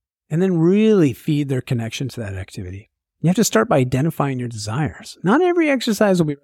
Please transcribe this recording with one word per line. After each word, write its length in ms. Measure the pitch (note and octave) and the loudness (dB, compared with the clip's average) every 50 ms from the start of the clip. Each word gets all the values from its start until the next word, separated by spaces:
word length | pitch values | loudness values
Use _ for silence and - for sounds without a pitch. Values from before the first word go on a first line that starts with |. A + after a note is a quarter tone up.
| _ _ _ _ _ _ | _ _ _ _ _ _
and 120 | D3+ E3 | -2 0
then 160 | F#3 F#3+ F3+ | 0 0 2
really 540 | D#3+ D#3+ F3 F#3+ G#3 A3 A3 G#3+ F#3+ D#3+ C3+ | 2 4 4 4 4 4 4 6 4 4 2
feed 380 | G#2+ - - - D3+ C#3+ D3 C3+ | 2 -2 -4 -2 -2 -2 -2 -2
their 120 | C3+ B2+ | -4 -4
connection 460 | - - C3 A#2 A2+ A#2 - - C#3 | -2 -4 -4 -4 -4 -6 -8 -8 -8
to 140 | A#2+ - B2 | -8 -8 -8
that 140 | A2 G2+ G2 | -10 -8 -8
activity. 540 | F#2+ F#2 - - - F#2+ F2+ F#2 G2+ - _ _ _ _ _ _ _ | -10 -10 -12 -12 -14 -12 -12 -12 -14 -16 _ _ _ _ _ _ _
You 80 | - | 0
have 80 | D#3+ F#3 | 0 2
to 80 | A#3+ G#3 | 2 2
start 240 | - - A3 A3 | 2 2 2 2
by 120 | - E3+ C#3+ | 2 2 0
identifying 600 | B2+ B2 C3+ B2+ D3 E3 - - D3 C#3 C3 B2 | 2 0 0 -2 -2 -2 -2 -2 -4 -4 -4 -6
your 80 | B2 | -6
desires. 680 | A#2 A#2 A2 G#2 G#2+ A2 D3+ D#3 B2+ - - - - - - | -8 -8 -10 -10 -8 -4 -4 -4 -4 -6 -10 -16 -20 -14 -6
Not 200 | - F3+ A3 D#4 | -2 0 2 2
every 280 | F#4 F4+ F4 F4 D#4+ D4+ | 2 2 2 0 0 0
exercise 480 | C#4 A#3+ - A#3+ G#3 - G#3+ G3+ F#3+ | 0 -2 -2 -2 0 2 2 2 2
will 100 | F3 E3 | 2 0
be 100 | D3+ C#3+ - | -2 -4 -6